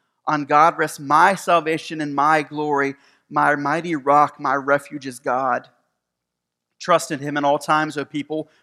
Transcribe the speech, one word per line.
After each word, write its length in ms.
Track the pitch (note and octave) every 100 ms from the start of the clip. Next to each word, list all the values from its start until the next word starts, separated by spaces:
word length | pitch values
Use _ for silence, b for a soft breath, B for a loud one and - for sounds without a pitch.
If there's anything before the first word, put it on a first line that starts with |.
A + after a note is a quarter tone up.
| _ _ -
On 180 | D3+ C#3
God 320 | D3+ E3 D#3+
rests 220 | D#3 -
my 340 | C#3 D3+ F3+
salvation 680 | F#3+ - E3+ D#3 D#3+ - D#3+
and 140 | D3
my 300 | C#3 D3 D#3
glory. 500 | C#3+ D3 D3+ C#3 C#3 C#3 b b b
My 260 | D3+ C#3+ C#3+
mighty 400 | C#3+ D#3+ E3+ D#3
rock, 440 | C3+ C#3+ C#3+ -
my 140 | C#3+
refuge 540 | C#3 C3+ C#3+ - D3 C3
is 120 | B2
God." 500 | C#3 B2+ C3 A#2+ - _ _ _ _ _ _ _ _ _ _ _
Trust 300 | - E3 -
in 100 | D3
him 160 | C#3+ D3
in 80 |
all 140 | C#3+ D3
times, 400 | - D3+ D#3 D3
O 80 | C#3
people. 440 | D3+ C3+ D#3 D3+ _